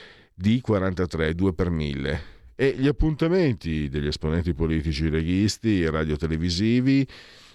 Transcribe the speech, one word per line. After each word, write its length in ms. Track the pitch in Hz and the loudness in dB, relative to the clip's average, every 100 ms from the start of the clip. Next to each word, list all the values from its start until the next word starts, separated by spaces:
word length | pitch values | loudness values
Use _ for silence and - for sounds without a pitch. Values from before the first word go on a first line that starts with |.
| - - _ | -20 -20 _
D 260 | - 98 123 | -2 2 2
quarantatré, 720 | - 101 95 92 87 80 80 85 | 2 0 0 -2 -4 0 -2 2
due 160 | 95 | 0
per 180 | 87 90 | 0 0
mille. 640 | 82 73 69 69 78 - - - - | 0 -2 -2 -4 -4 -8 -18 -20 0
E 200 | 135 127 | 0 2
gli 80 | 135 | 0
appuntamenti 1000 | 131 156 151 165 185 160 107 82 78 73 | 2 0 2 0 2 2 0 -2 -2 -2
degli 180 | 73 73 | -2 -2
esponenti 480 | - 78 82 85 | -2 -2 0 0
politici 560 | 71 80 80 80 71 80 | 0 0 0 0 -2 0
leghisti 720 | 78 82 92 104 - 113 98 | 0 0 2 0 0 0 2
e 80 | 80 | 2
radiotelevisivi. 1120 | 78 78 73 80 80 87 87 110 123 131 135 131 - - - - | 0 -2 -2 -2 -2 -2 0 2 2 2 2 0 -6 -20 -20 -20